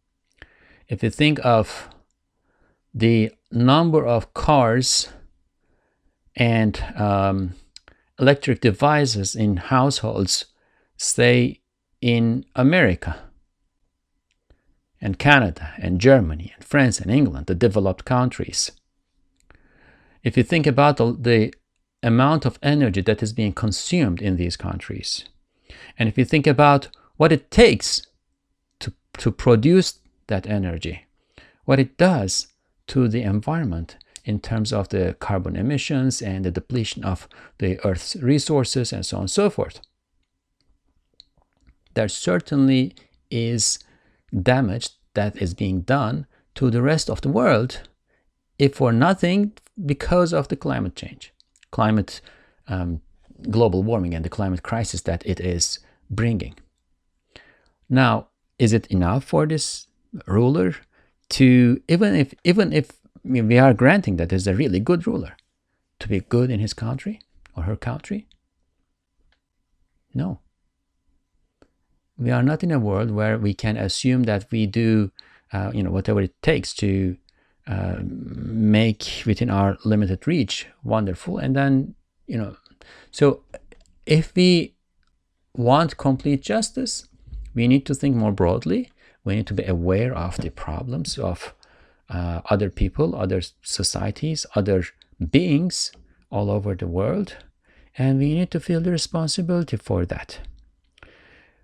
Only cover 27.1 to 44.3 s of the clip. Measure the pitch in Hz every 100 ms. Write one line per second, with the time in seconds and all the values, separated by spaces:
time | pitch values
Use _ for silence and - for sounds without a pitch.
27.1 | - 160 160 - - 240 117 - - -
28.1 | _ _ _ _ _ _ _ - - _
29.1 | - 120 - - 113 131 185 180 - _
30.1 | _ - 95 95 104 95 85 82 87 -
31.1 | _ _ - - _ - 135 131 - 180
32.1 | 165 95 - - _ _ _ - 131 123
33.1 | 113 107 104 107 165 139 85 82 - -
34.1 | - - 104 - 113 107 110 95 98 90
35.1 | - - 98 90 85 110 143 - 143 131
36.1 | 123 107 95 92 90 - 127 110 - 98
37.1 | 90 - - - - 95 92 101 90 -
38.1 | 196 127 147 - 147 120 131 117 101 90
39.1 | 98 95 - 143 - - - - _ _
40.1 | _ _ _ _ _ _ _ _ _ _
41.1 | _ _ _ _ _ _ _ _ - 107
42.1 | - - 180 - 143 135 131 131 - _
43.1 | _ _ 117 117 117 - - - _ _
44.1 | _ _